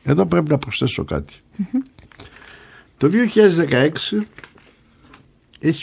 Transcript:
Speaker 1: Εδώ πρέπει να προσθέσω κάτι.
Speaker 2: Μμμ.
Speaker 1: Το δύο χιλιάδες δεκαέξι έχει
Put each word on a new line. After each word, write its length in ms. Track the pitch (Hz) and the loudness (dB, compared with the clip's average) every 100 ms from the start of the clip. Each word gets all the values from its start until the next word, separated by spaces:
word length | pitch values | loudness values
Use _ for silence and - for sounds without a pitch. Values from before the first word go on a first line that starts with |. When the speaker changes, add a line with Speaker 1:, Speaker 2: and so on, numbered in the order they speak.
Speaker 1:
Εδώ 220 | 135 151 185 | -2 0 2
πρέπει 240 | 175 151 | 0 0
να 80 | 139 | -2
προσθέσω 460 | 123 - 120 - | -2 -4 -4 -4
κάτι. 320 | - 73 73 - _ - | -6 -6 -8 -18 _ -10
Speaker 2:
Μμμ. 240 | 185 254 - - - - - - - - - - _ - | -6 -6 -6 -18 -20 -20 -20 -20 -20 -20 -20 -20 _ -2
Speaker 1:
Το 100 | 143 | 0
δύο 180 | 214 226 | 2 2
χιλιάδες 300 | 220 208 165 | 4 4 4
δεκαέξι 720 | 151 127 151 160 - 208 208 - - - _ _ _ _ _ - _ _ _ - | 0 2 0 0 -6 -4 -6 -12 -20 -20 _ _ _ _ _ -20 _ _ _ -6
έχει 220 | 151 - | -4 -2